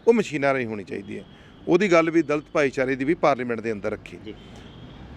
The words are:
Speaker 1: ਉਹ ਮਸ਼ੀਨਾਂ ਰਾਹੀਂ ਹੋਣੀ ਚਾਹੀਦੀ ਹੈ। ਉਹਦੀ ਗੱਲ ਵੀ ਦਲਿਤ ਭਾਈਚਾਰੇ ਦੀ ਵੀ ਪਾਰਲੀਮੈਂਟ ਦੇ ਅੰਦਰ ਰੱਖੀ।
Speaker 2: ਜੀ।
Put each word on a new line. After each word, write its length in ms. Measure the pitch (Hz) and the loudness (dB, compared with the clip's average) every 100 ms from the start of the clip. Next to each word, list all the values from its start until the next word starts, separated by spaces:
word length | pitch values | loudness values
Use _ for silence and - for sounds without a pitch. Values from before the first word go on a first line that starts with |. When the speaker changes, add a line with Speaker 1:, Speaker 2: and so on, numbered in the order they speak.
| - | 4
Speaker 1:
ਉਹ 80 | |
ਮਸ਼ੀਨਾਂ 400 | 233 - 139 139 | 4 2 0 2
ਰਾਹੀਂ 120 | 135 117 | 2 -2
ਹੋਣੀ 180 | 107 | -6
ਚਾਹੀਦੀ 340 | 92 101 101 107 | -8 -10 -8 -12
ਹੈ। 60 | - - - - - | -14 -20 -20 -10 2
ਉਹਦੀ 240 | 175 202 | 4 6
ਗੱਲ 180 | 170 165 | 6 6
ਵੀ 120 | 165 | 2
ਦਲਿਤ 220 | 143 151 - | 2 -2 -2
ਭਾਈਚਾਰੇ 440 | 165 139 139 127 135 | 0 0 0 -2 0
ਦੀ 80 | |
ਵੀ 100 | 135 | 0
ਪਾਰਲੀਮੈਂਟ 460 | 165 151 127 123 113 | 2 2 2 -2 -4
ਦੇ 120 | 110 | -4
ਅੰਦਰ 180 | 104 104 | -4 -4
ਰੱਖੀ। 280 | 101 - 87 | -6 -10 -16
Speaker 2:
ਜੀ। 100 | 107 98 - - - - - - - | -14 -16 -16 -20 -18 -18 -18 -18 -14